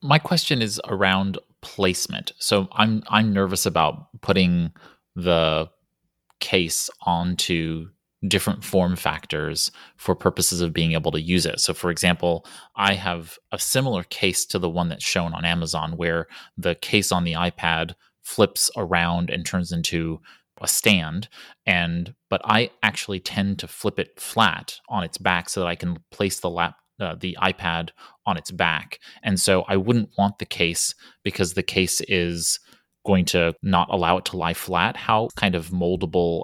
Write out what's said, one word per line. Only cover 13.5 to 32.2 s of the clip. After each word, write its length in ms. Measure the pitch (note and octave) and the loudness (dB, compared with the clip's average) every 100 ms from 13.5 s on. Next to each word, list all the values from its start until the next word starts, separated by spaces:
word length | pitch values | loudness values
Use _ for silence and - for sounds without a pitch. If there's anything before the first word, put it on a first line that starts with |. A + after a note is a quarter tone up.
a 80 | G#2 | -6
similar 440 | - C3+ C3+ G2 | -2 0 0 -2
case 400 | E2+ - G2 F2+ - | -6 -2 0 0 -2
to 120 | G2 | -2
the 100 | F2 | -2
one 220 | E2+ E2+ | 0 -2
that's 140 | - | -2
shown 280 | - - E2+ | -4 -2 -2
on 140 | E2+ E2+ | -2 -2
Amazon 500 | E2+ D#2+ E2 D#2 E2 | 0 -2 -4 -4 -2
where 320 | E2 E2 D#2+ - - - | -2 -2 -4 -12 -20 -6
the 160 | F2+ | -4
case 380 | E2+ - G#2+ F#2+ | -2 0 2 2
on 120 | F2+ | 0
the 80 | E2+ | 0
iPad 600 | E2 F2 - E2+ E2 E2 - _ _ | 0 -2 -2 -2 0 -2 -8 _ _
flips 500 | - - G2+ - - - | -6 2 2 2 -4 -2
around 540 | E2+ F2 E2+ E2+ E2+ | 0 2 2 0 -2
and 160 | F2 E2 | -4 -4
turns 260 | F#2 F2 | -4 -2
into 480 | E2+ D#2+ E2+ E2 D#2+ - - _ - | -4 -2 -2 -2 -6 -10 -20 _ -10
a 80 | - | -4
stand. 600 | - A2+ F#2+ D#2+ E2+ A2 - - - | 0 2 2 0 -6 -8 -14 -20 -10
And, 500 | - F2+ E2+ E2+ F2 - - | -2 0 2 -2 -4 -10 -4
but 140 | G2 | -2
I 260 | - G#2+ B2 - | 2 2 2 0
actually 380 | G#2+ - - F#2+ | -2 -2 -6 -6
tend 380 | - - G2 G2+ | -6 -2 0 -2
to 60 | F2+ | -6
flip 320 | - G#2 - | -4 -4 -2
it 220 | - - | -6 -8
flat 580 | - - G#2 E2 - - - | -4 2 2 2 -8 -16 -6
on 120 | G#2+ | -4
its 140 | E2+ - | -4 -2
back 320 | F#2+ F2+ F2 | 0 0 0
so 120 | - | -4
that 60 | F2 | -2
I 80 | |
can 240 | E2+ F2 E2+ _ | -2 -4 -6 _
place 300 | - G2 - | -4 -2 -2
the 100 | F2+ | -4
lap-, 260 | E2+ E2+ - _ - | -2 -2 -4 _ -10
uh, 140 | F#2 E2 | -8 -6
the 200 | F#2 E2+ | -8 -2
iPad 480 | F#2+ F#2 F2+ E2 E2 - - _ - | -2 0 -2 -2 -4 -12 -20 _ -4
on 100 | E2+ | -4
its 140 | - | -4
back. 500 | F2+ F2 D#2 - - - - | 0 0 0 -4 -16 -20 -8
And 180 | - F#2 | -2 0
so 220 | - F#2 - | 4 2 2
I 120 | F#2+ | 0
wouldn't 320 | G2 A#2+ G#2 - | 2 2 0 0
want 200 | G2+ - | 0 0
the 60 | |
case 500 | - - E2+ E2+ - - - _ | -8 -2 0 0 -4 -6 -16 _
because 320 | G2+ - F2+ | -6 -2 -2
the 80 | F#2 | -2
case 400 | F2 - F2+ - | -2 0 0 0
is 580 | - F#2 | -2 0